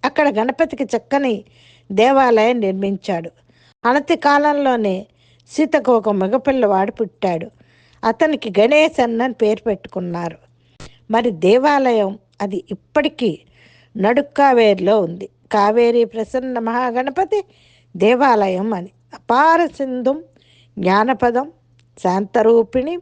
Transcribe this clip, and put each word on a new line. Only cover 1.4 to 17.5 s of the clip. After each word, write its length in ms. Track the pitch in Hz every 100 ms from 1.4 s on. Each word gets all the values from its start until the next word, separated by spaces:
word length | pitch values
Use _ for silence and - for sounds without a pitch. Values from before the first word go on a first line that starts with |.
| - _ _ _ _
దేవాలయం 680 | 196 233 269 262 226 220 247
నిర్మించాడు. 680 | 202 190 196 196 - 175 165 _ _ _ _ _
అనతి 320 | 233 269 285 339
కాలంలోనే 920 | 285 285 294 294 277 240 214 190 208 _ _ _ _
సీతకు 460 | - 311 311 247 233
ఒక 120 | 214
మగపిల్లవాడు 840 | 202 190 254 262 269 214 190 196
పుట్టాడు. 580 | - 214 _ 196 165 170 _ _ _ _ _
అతనికి 480 | 226 226 311 294 226 185
గణేశన్ 600 | 226 294 311 311 240 226
అని 120 | 254
పేరు 300 | 233 214 214
పెట్టుకున్నారు. 760 | 233 196 - - 180 175 170 160 _ _ _ _ - _ _
మరి 200 | 214 240
దేవాలయం 880 | 175 180 233 285 285 262 233 196 202 _ _
అది 220 | 202 196 -
ఇప్పటికీ 680 | 190 _ - 269 - 226 151 _ _ _ _ _ 208
నడుక్కావేరిలో 1040 | 190 247 285 - 277 247 226 190 185 220
ఉంది. 280 | 170 175 196 _ _
కావేరి 520 | 208 202 220 233 233
ప్రసన్న 540 | 226 226 220 254 254 247
మహాగణపతి 840 | 226 240 254 240 262 269 381 427 381